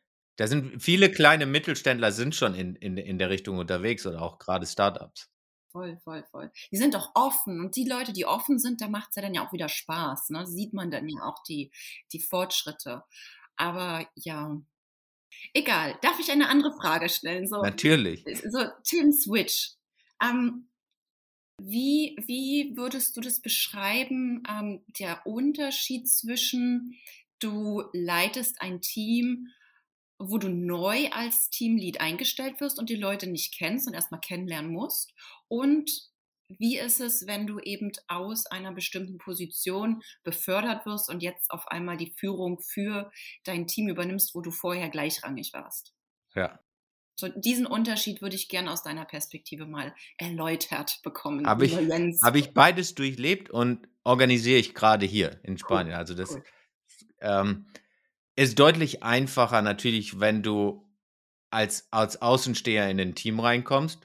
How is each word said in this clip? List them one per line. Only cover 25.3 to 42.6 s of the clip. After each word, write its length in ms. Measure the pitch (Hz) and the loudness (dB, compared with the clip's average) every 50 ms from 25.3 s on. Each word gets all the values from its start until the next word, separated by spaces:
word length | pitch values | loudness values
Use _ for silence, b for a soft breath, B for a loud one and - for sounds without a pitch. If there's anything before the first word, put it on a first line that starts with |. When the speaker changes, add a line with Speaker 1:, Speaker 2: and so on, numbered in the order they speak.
| 214 240 269 294 294 294 285 269 269 - - - 254 247 254 - | -4 0 0 0 0 0 -2 -4 -2 -2 -2 -4 -4 -4 0 0
Speaker 2:
zwischen, 840 | - - - 226 247 254 - - - 247 240 247 247 247 247 B B B B B B B B B _ - | 0 0 0 -2 -2 -2 0 0 0 0 2 2 0 0 -2 B B B B B B B B B _ -8
du 440 | 220 214 208 208 214 208 202 208 - - - | -6 -4 -4 -4 -4 -4 -4 -4 -4 -6 -4
leitest 680 | 180 175 175 175 170 180 214 226 254 240 - - - | -4 -2 0 2 2 2 0 0 -2 -4 -4 -4 -4
ein 200 | 185 185 180 180 | -6 -8 -6 -6
Team, 640 | - - - 220 214 220 233 240 240 247 247 247 247 B B B B B B B B B _ _ _ _ _ | -6 -6 -4 -4 -2 0 2 2 2 0 -2 -4 -6 B B B B B B B B B _ _ _ _ _
wo 200 | - 196 185 214 | -12 -6 -4 -2
du 120 | 214 202 185 | -2 -2 -2
neu 600 | 175 175 175 175 175 170 180 196 220 269 294 - | -2 -2 -2 -2 -2 0 0 0 0 0 0 -2
als 380 | - 226 233 233 - - - - | -2 -4 -4 0 0 2 2 0
Teamlead 520 | - - 240 226 226 214 185 175 - - | 0 -2 0 2 2 2 0 -2 -4 -2
eingestellt 580 | 160 156 170 175 254 - - - 262 262 269 - | -2 -2 -2 -2 -2 -2 -4 -4 -6 -8 -6 -4
wirst 180 | 285 277 269 - | -4 -4 -4 -6
und 100 | 233 226 | -6 -6
die 60 | 233 | -6
Leute 320 | 208 208 196 202 202 - | -4 -2 -2 -4 -4 -4
nicht 280 | 180 175 151 - - - | -6 -6 -4 -6 -6 -6
kennst 320 | - 170 165 214 269 - | -4 -4 -2 -2 -2 -4
und 60 | 247 - | -4 -6
erstmal 280 | 170 - - 165 160 | -6 -6 -6 -6 -8
kennenlernen 500 | - - 180 180 185 175 165 151 151 165 | -10 -8 -8 -6 -6 -6 -6 -6 -6 -4
musst? 420 | 165 185 262 392 - - - - _ B B B B B B | -4 -4 -6 -4 -4 -6 -6 -8 _ B B B B B B
Und 440 | B 233 240 269 277 302 311 302 302 - - - - _ _ _ _ _ _ _ | B -2 2 4 4 4 4 2 0 -4 -6 -8 -14 _ _ _ _ _ _ _
wie 300 | - 190 - 220 233 262 | -20 -6 -2 0 0 0
ist 220 | - 240 240 - - | 0 2 2 2 2
es, 280 | 247 233 226 - 185 | 2 0 -2 -2 -2
wenn 200 | 196 208 208 208 | -4 -4 -4 -4
du 120 | 208 208 202 | -6 -6 -8
eben 320 | - 202 202 - 214 202 - - - | -8 -8 -6 -6 -6 -8 -8 -10 -8
aus 380 | - 170 175 185 208 226 220 - | -8 -6 -6 -6 -4 -4 -4 -4
einer 240 | - 180 190 190 190 | -4 -6 -10 -10 -10
bestimmten 460 | 175 185 175 - - 185 190 185 185 170 | -8 -6 -6 -6 -6 -8 -8 -10 -12 -12
Position 840 | - 190 175 175 175 - - - - 185 185 196 220 226 226 226 B B B B B | -10 -10 -8 -8 -8 -8 -6 -4 -4 -2 -2 0 0 0 -2 -2 B B B B B
befördert 640 | 170 170 - - 190 185 202 214 240 214 214 - | -6 -4 -4 -2 0 0 0 0 0 -2 -4 -6
wirst 240 | 208 208 208 - - | -6 -6 -4 -4 -4
und 120 | 170 175 | -6 -6
jetzt 280 | 170 175 185 - - - | -6 -6 -4 -4 -4 -4
auf 160 | - 170 - | -4 -6 -10
einmal 300 | - - 170 175 175 170 | -8 -8 -6 -6 -6 -6
die 160 | 165 165 165 - | -6 -8 -10 -10
Führung 420 | - - 196 190 185 185 180 180 | -8 -6 -6 -4 -4 -4 -4 -4
für 520 | 175 | -6